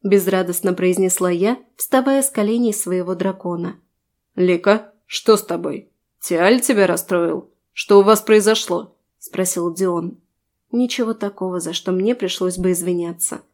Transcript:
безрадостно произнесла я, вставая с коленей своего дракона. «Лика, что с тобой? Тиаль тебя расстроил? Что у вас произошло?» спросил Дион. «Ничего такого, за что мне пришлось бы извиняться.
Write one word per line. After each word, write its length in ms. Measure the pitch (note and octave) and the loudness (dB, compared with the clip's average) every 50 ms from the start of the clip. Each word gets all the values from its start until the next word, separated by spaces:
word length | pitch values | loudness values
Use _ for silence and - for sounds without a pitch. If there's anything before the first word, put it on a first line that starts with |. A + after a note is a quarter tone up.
| - | 2
безрадостно 680 | G3+ G3 G3 F#3 F#3+ F#3 F#3 F#3 F3 F3 - - F#3 F3+ | 4 2 4 4 2 0 0 0 -2 -4 -2 -2 -2 -2
произнесла 560 | F3 F#3 F3+ F3+ F#3+ F#3+ F#3 F3+ - F3+ F3+ | 0 0 0 2 2 0 0 0 0 0 -2
я, 300 | F3 E3+ F#3 G#3+ B3 B3+ - _ _ | 0 0 0 0 0 -2 -8 _ _
вставая 480 | _ - - - C4 C4 C4+ C4+ C#4 C4 | _ -4 0 0 0 2 2 0 0 0
с 60 | C4+ | -2
коленей 440 | - - G#3 G#3 A3+ A#3 A#3+ A3+ G#3 | -2 -2 -2 0 0 0 0 0 -2
своего 400 | - - F3 F3+ F#3 F3+ F3 F#3 | -2 -4 -4 -4 -4 -2 -4 -4
дракона. 680 | E3+ F#3 G3 F#3 F#3+ - F3+ F3 E3+ E3+ F3 - - _ _ _ _ _ _ _ _ _ _ _ | -2 -2 -4 -4 -4 -8 -8 -6 -6 -6 -8 -10 -12 _ _ _ _ _ _ _ _ _ _ _
«Лика, 580 | - F3+ F3+ F3+ E3+ - G3+ G#3 A3 A3 - _ _ _ | 0 2 2 2 2 2 2 2 2 0 -10 _ _ _
что 300 | _ - - - - G#3+ | _ -12 -4 2 2 2
с 80 | G3+ - | 2 2
тобой? 480 | - E3+ E3+ E3+ - C#3+ - - _ _ _ _ _ _ _ | -6 -8 -6 -6 -8 -8 -10 -14 _ _ _ _ _ _ _
Тиаль 400 | - - F3 D#3+ F3 G3 A#3+ B3+ | -6 -4 -2 2 4 4 4 4
тебя 260 | A#3+ - B3+ G3+ G3 | 2 0 2 2 2
расстроил? 640 | F3+ F3 F3+ - - F#3+ F3 E3+ E3+ E3 E3 - _ _ _ _ _ _ | 2 2 -2 -2 -2 -2 0 0 0 -4 -6 -8 _ _ _ _ _ _
Что 260 | - - - G#3 G3+ | -14 0 6 6 6
у 40 | G3 | 8
вас 180 | G3+ A3 G#3 | 8 4 4
произошло?» 760 | - - A3 G#3+ F#3+ G#3+ A3 A3 - - F3 F3 - - _ _ _ _ _ | 4 4 4 4 6 4 0 0 -2 -4 -4 -6 -6 -10 _ _ _ _ _
спросил 560 | _ - - - F3+ F#3+ F#3 - F3+ E3+ F3 E3 | _ -20 -12 -6 -4 -4 -4 -4 -4 -4 -4 -2
Дион. 440 | F3 F#3+ F3+ F3 E3+ E3 F3 A#3 _ _ _ _ _ _ _ _ _ _ _ | -2 -2 -2 -2 -2 -4 -6 -10 _ _ _ _ _ _ _ _ _ _ _
«Ничего 420 | - A#3+ B3+ A#3+ - - A#3+ A3 A3+ | -2 -2 -2 -2 -2 -4 -4 -4 -4
такого, 460 | A3 G#3 G3+ G3 - F#3 F#3 F3+ F3+ | -6 -6 -8 -6 -6 -8 -6 -6 -6
за 140 | E3+ E3 E3+ | -6 -6 -8
что 180 | - - F#3+ | -6 -4 -2
мне 240 | F#3 F#3 F#3+ A3 B3 | -2 0 0 0 0
пришлось 420 | A#3+ G3+ F3+ - - F#3 F3+ F3+ | -2 -4 -6 -4 -4 -4 -4 -4
бы 140 | F#3 F3+ F#3 | -2 0 0
извиняться. 680 | F3+ E3+ E3+ F3+ F3+ F3 E3+ E3+ E3+ E3+ - - - - _ _ | 0 0 -2 -4 -4 -4 -4 -6 -6 -8 -8 -8 -8 -12 _ _